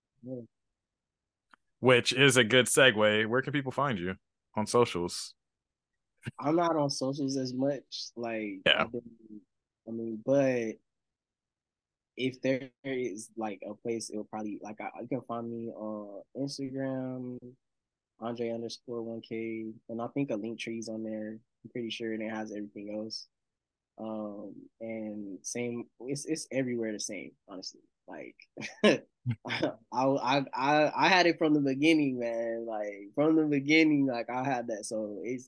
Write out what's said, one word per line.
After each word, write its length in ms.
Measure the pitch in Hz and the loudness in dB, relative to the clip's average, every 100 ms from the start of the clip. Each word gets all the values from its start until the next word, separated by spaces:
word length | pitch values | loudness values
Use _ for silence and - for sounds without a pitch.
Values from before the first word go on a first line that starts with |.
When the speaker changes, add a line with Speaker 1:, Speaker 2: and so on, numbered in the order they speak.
| _ _ | _ _
Speaker 1:
Yeah. 180 | 247 175 113 _ _ _ _ _ _ _ _ _ _ - _ _ | -12 -12 -14 _ _ _ _ _ _ _ _ _ _ -20 _ _
Speaker 2:
Which 340 | 123 123 - | 6 6 6
is 240 | 123 139 127 | 6 8 8
a 60 | |
good 200 | 107 127 | 8 6
segue. 640 | 113 151 131 107 107 107 110 | 8 8 8 8 6 6 2
Where 160 | 127 | 0
can 100 | 139 | 0
people 200 | 143 131 | -2 -2
find 260 | 139 139 98 | -2 0 0
you 160 | 90 95 _ _ _ 110 | -4 -6 _ _ _ -4
on 100 | 104 | 4
socials? 680 | 120 117 87 87 - - - _ _ _ _ _ _ _ _ - - | 4 4 2 -4 -4 -10 -16 _ _ _ _ _ _ _ _ -14 -6
Speaker 1:
I'm 160 | 139 | 0
not 220 | 170 170 160 | 2 2 2
on 120 | 143 | 0
socials 480 | 139 135 143 135 135 | 0 -4 -2 -4 -2
as 160 | 127 | -4
much. 600 | 127 139 135 - - - | 0 0 -2 -8 -12 -12
Like, 460 | 117 117 110 104 95 | -8 -6 -4 -6 -2
Speaker 2:
Yeah. 200 | - - | 2 2
Speaker 1:
I've 80 | 117 | 0
been, 100 | 120 233 226 - 214 - _ _ _ 113 | -4 -10 -18 -20 -20 -20 _ _ _ -10
I 20 | |
mean, 320 | 117 113 110 | -6 -6 -4
but 520 | 127 139 135 123 110 107 _ _ _ _ _ _ _ _ _ _ _ _ _ - | 2 4 4 0 -2 -8 _ _ _ _ _ _ _ _ _ _ _ _ _ -4
if 240 | 127 127 | -4 0
there 280 | 135 127 131 _ | 0 0 -4 _
is, 460 | 135 131 120 104 - 113 | -6 -4 -4 -6 -10 -6
like, 240 | 110 95 104 | -6 -6 -12
a 60 | |
place, 340 | 107 120 113 - | -8 -6 -4 -6
it'll 160 | 107 | -8
probably, 360 | 104 107 107 101 | -8 -8 -8 -8
like, 180 | 104 110 | -10 -10
I, 100 | 104 - | -10 -10
you 80 | 120 | -6
can 140 | 127 | -6
find 280 | - 117 117 | -6 -8 -8
me 200 | 117 117 | -8 -10
on 520 | 95 107 107 101 98 - 123 | -10 -8 -8 -10 -16 -14 -8
Instagram, 1000 | 139 143 135 135 135 131 131 127 127 123 123 127 _ _ _ _ _ - | -8 -8 -8 -6 -6 -4 -6 -8 -10 -12 -14 -20 _ _ _ _ _ -10
Andre 300 | 113 120 117 | -8 -4 -4
underscore 520 | 117 117 - - 117 | -4 -8 -10 -10 -8
one 180 | 113 113 | -8 -10
K, 520 | - 113 113 113 110 113 - | -8 -6 -6 -6 -8 -12 -10
and 120 | 113 | -8
I 60 | 117 | -4
think 160 | 143 139 | -4 -2
a 60 | 110 | -4
Linktree's 520 | 113 110 120 113 110 | -6 -8 -8 -8 -8
on 140 | 110 | -8
there. 360 | 110 110 107 113 _ _ | -6 -6 -8 -12 _ _
I'm 60 | 110 | -12
pretty 180 | 123 113 | -8 -6
sure, 220 | - 113 | -6 -6
and 100 | 110 | -4
it 80 | 107 | -4
has 220 | 110 107 | -6 -6
everything 420 | 104 104 107 104 107 | -8 -10 -10 -8 -8
else. 300 | 110 - - _ _ _ _ _ _ - | -8 -10 -14 _ _ _ _ _ _ -12
Um, 560 | 110 110 107 101 101 - - - | -8 -6 -6 -8 -12 -14 -20 -12
and 580 | 113 113 107 104 101 90 | -8 -6 -6 -8 -10 -10
same, 440 | - 120 120 120 113 - | -8 -6 -4 -6 -10 -12
it's, 220 | 123 147 - | -8 -6 -4
it's 200 | 156 - | -6 -4
everywhere 400 | 131 127 120 110 | -2 -2 -2 -4
the 80 | 104 | -4
same, 320 | - 95 64 - - | -6 -8 -12 -16 -16
honestly. 320 | 95 - - _ _ - | -14 -14 -16 _ _ -16
Like, 260 | 78 62 - _ - - - | -14 -14 -18 _ -14 -14 2
<laughs> 20 | 208 131 - _ 123 113 - | 4 4 0 _ -6 -6 -6
I, 260 | - 151 - _ | -2 -2 -4 _
I, 520 | 123 135 135 123 143 135 | 0 2 2 2 0 0
I, 400 | 123 139 151 147 123 | 0 4 4 4 4
I 120 | 160 | 6
had 180 | 185 170 | 8 6
it 120 | 156 | 4
from 160 | 156 | 4
the 60 | 151 | 4
beginning, 580 | 139 131 160 156 139 123 | 4 4 6 6 4 0
man. 480 | 117 117 117 113 117 | -2 -2 -2 -4 -4
Like, 440 | 107 104 101 101 | -6 -6 -8 -6
from 220 | 143 156 160 | 2 4 6
the 80 | |
beginning, 600 | 151 143 139 160 156 147 135 | 4 2 6 6 6 6 2
like, 220 | 117 117 | 0 -4
I 140 | 123 | -2
had 240 | 135 123 120 | -2 -2 -4
that. 200 | 104 104 | -6 -6
So 340 | 110 104 101 | -4 -4 -6
it 200 | 107 127 | -6 -8